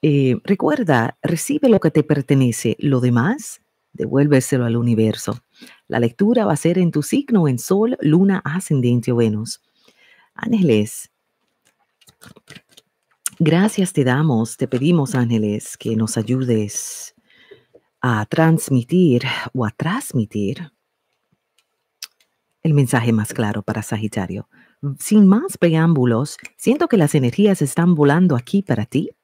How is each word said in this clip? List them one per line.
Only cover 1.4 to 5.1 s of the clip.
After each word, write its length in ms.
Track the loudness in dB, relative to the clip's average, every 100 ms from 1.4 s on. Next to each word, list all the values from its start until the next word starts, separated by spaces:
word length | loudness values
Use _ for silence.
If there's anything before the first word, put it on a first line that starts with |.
| -4 0 2
lo 120 | 4
que 100 | 2
te 140 | 0
pertenece, 720 | 0 -2 0 2 2 0 -4 -2
lo 220 | 0 0
demás, 600 | 2 2 0 -4 -8 -18 _ _ _
devuélveselo 720 | -10 -4 0 2 2 2 -2
al 120 | 0 0
universo. 640 | 0 2 0